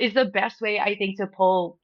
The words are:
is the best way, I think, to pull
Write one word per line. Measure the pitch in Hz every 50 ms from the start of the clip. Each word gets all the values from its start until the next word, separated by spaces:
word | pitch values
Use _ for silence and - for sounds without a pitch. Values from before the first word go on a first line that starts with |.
is | 247 226 202
the | 262 254
best | 196 - 196 196 226 - - 226
way, | 214 208 208
I | - 208 208
think, | 202 202 196 196 196
to | 196
pull | 190 - - 190 185 190 185 175 170 - _